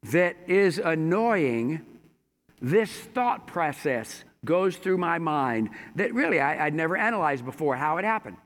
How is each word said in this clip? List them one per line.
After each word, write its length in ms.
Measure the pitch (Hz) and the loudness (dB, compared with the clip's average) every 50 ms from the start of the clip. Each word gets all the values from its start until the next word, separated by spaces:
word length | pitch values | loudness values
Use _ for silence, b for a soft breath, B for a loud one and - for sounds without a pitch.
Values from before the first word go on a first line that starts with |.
| - | -8
that 320 | 104 120 170 180 175 170 - - | 0 2 2 2 2 0 -6 -2
is 320 | - 180 196 202 190 156 175 | 2 4 4 4 4 2 2
annoying, 1040 | - 170 160 160 160 160 175 208 226 240 220 190 156 131 117 117 113 123 156 160 - - - - - - _ _ _ _ _ _ _ _ _ _ | 0 0 0 2 2 2 2 2 2 2 2 2 2 2 2 0 0 -2 -2 -4 -8 -14 -20 -20 -20 -20 _ _ _ _ _ _ _ _ _ _
this 300 | - 123 160 214 220 - | -4 2 2 2 2 0
thought 560 | - - - - - 254 247 240 - - - | -6 -14 -16 -8 -4 -2 0 0 -2 -2 -6
process 800 | - - 175 165 151 139 - - 151 131 117 110 - - - - - _ _ - | -8 -4 -2 -2 -2 -2 -2 -2 -2 -2 -2 -4 -8 -14 -18 -18 -20 _ _ -2
goes 320 | 117 160 180 190 190 170 | 0 2 2 2 2 0
through 220 | - - 185 185 180 | -2 -2 0 0 2
my 200 | 180 170 170 165 | 2 0 0 0
mind 520 | 170 160 151 147 135 127 117 113 113 107 B B B B B | 0 0 0 0 0 2 2 0 0 -2 B B B B B
that 180 | 156 202 - 220 | -2 -2 -2 0
really 260 | 240 - - - 156 | 0 0 2 2 2
I, 260 | 139 139 156 - 156 | 2 2 0 0 -2
I'd 80 | 151 151 | -2 0
never 220 | 156 160 165 180 | 0 -2 0 0
analyzed 480 | 190 214 220 233 208 170 151 143 131 120 | 0 0 0 0 0 0 0 0 -2 -6
before 320 | 131 123 - 160 147 131 | -10 -8 -2 -2 0 0
how 220 | 127 147 151 160 170 | 0 0 -2 -2 0
it 60 | 190 | 0
happened. 320 | 214 220 220 - 127 170 180 _ | -2 -2 -2 -6 -10 -18 -18 _